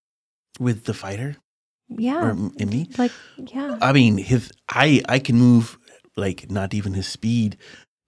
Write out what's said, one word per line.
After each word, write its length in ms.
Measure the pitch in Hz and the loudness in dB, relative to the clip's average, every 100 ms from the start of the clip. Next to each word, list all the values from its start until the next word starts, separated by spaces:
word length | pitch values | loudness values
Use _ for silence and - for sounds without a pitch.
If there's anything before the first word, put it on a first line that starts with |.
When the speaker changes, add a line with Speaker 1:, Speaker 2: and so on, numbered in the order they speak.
| _ _ _ _ _ - | _ _ _ _ _ -4
Speaker 1:
With 260 | 123 107 | -2 -2
the 100 | - | -4
fighter? 420 | 107 98 101 135 147 _ _ _ _ - | -8 -8 -8 -8 -12 _ _ _ _ -16
Speaker 2:
Yeah. 360 | 240 233 302 | -6 -4 -2
Speaker 1:
Or 60 | 330 | -2
m-, 240 | 101 98 - | -2 -6 -6
and 120 | 101 | -4
me? 180 | 113 165 - | -4 -6 -4
Speaker 2:
Like, 140 | 247 - - - | -4 -4 -20 -20
yeah. 420 | 262 262 285 233 | -14 -10 -8 -2
Speaker 1:
I 120 | 123 | 2
mean, 260 | 139 117 101 | 4 4 4
his, 320 | 95 127 - - - | 2 0 -2 -16 -6
I, 340 | 120 147 135 - | 0 4 4 2
I 100 | 131 | -2
can 160 | 139 117 | 2 4
move, 420 | 123 120 113 - _ _ _ - | 6 6 4 -8 _ _ _ -6
like, 340 | 98 90 - | -6 -6 -8
not 240 | 98 98 | -6 -4
even 200 | 107 101 | -4 -4
his 120 | 95 92 | -6 -6
speed. 500 | - 113 117 107 - - - _ _ | -6 -2 0 -2 -4 -18 -20 _ _